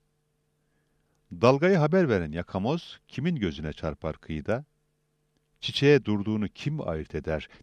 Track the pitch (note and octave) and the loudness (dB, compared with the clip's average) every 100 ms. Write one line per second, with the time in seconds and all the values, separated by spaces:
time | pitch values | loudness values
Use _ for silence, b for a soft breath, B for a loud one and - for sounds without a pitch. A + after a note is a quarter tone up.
0 | _ _ _ _ _ _ _ _ _ _ | _ _ _ _ _ _ _ _ _ _
1 | _ _ - E2+ A#2+ C#3 F3+ F#3+ D3+ F#3+ | _ _ -16 2 4 6 4 4 4 2
2 | D#3 G2 D#2+ E2 - F#2+ G#2+ E3+ - - | 2 2 0 -6 -6 -4 -2 -4 -6 -20
3 | _ - D#3+ D#3+ F#2 C#2+ D2+ - D#2+ C#2+ | _ -6 -4 -2 -2 -4 -8 -6 -8 -6
4 | D#2+ D2+ - D#2 C#2+ A#2+ D3+ _ _ _ | -8 -8 -8 -8 -4 -4 -6 _ _ _
5 | _ _ _ _ _ _ - - C#3 C#3+ | _ _ _ _ _ _ -8 0 6 6
6 | G#2+ G#2 G2+ G#2+ G2+ - C#3+ D3+ - D#2+ | 4 -2 0 -2 -4 -6 -8 -6 -6 -6
7 | D2 D#2 D2+ D#2 - B | -6 -6 -4 -4 -6 B